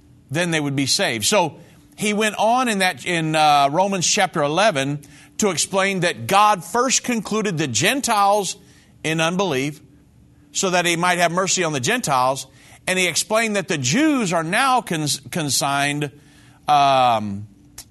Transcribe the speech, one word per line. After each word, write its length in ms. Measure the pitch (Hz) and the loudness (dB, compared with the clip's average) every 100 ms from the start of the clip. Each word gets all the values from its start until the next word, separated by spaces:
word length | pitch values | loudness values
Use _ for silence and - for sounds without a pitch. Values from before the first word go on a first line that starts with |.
| _ - _ | _ -20 _
then 220 | 147 180 | -4 -2
they 80 | 156 | -2
would 160 | 143 139 | -2 -2
be 100 | 135 | -2
saved. 380 | - 180 113 | -2 -2 -2
So 320 | 101 208 165 - - - _ - | 0 2 0 -4 -20 -20 _ -6
he 160 | 208 | -2
went 240 | 208 220 190 | 0 0 0
on 300 | 214 247 247 | 0 2 0
in 100 | 196 | 0
that, 260 | 185 135 | -2 -2
in, 300 | - 170 160 | -4 -2 0
uh, 340 | 156 151 147 139 | 2 4 6 4
Romans 340 | 160 196 196 - | 2 0 0 -2
chapter 340 | - 190 170 | 0 0 0
eleven 580 | 147 165 220 143 135 147 - - - - | 0 2 2 2 -2 -6 -10 -20 -18 -4
to 120 | 208 | -2
explain 500 | 156 - 190 190 190 | -2 -2 0 0 0
that 280 | 170 117 117 | -2 -4 0
God 340 | 190 208 202 | 4 4 2
first 400 | - 233 262 - | -2 -2 0 0
concluded 560 | - 233 - 214 208 156 | -2 -4 -2 -2 -2 -2
the 80 | 147 | -2
Gentiles 880 | 113 190 269 233 214 202 208 185 - - - _ _ | 0 0 0 0 2 2 2 0 -8 -16 -20 _ _
in 180 | 151 160 | -4 0
unbelief 600 | 160 180 196 131 143 147 - - _ _ _ _ _ | 0 0 -2 -2 -4 -8 -20 -20 _ _ _ _ _
so 180 | - 190 | -4 0
that 160 | 180 175 | 2 2
he 80 | |
might 240 | 165 180 175 | 2 0 2
have 140 | 170 | 2
mercy 320 | 175 190 190 | 0 -2 0
on 80 | 165 | -2
the 80 | 143 | -2
Gentiles. 680 | 127 247 165 131 127 139 - - - - - | -2 -2 0 0 0 -2 -8 -20 -20 -10 -4
And 140 | 185 | 0
he 80 | 180 | 0
explained 480 | 151 - 220 226 208 | -2 -2 -2 0 -2
that 100 | 170 | -2
the 120 | 160 | -2
Jews 540 | 123 208 311 277 190 | 0 2 2 2 0
are 120 | 175 | -2
now 360 | 160 214 269 254 | -2 0 2 0
cons-, 400 | - 165 147 135 - | -2 -4 -4 -6 -6
consigned, 800 | 180 147 - 147 139 143 147 143 - - - - - - | -6 -4 -2 -2 0 0 -2 -6 -8 -20 -20 -20 -10 2
um, 800 | 147 139 131 127 110 104 101 107 - - - - | 4 6 4 4 2 -2 -8 -12 -20 -20 -20 -20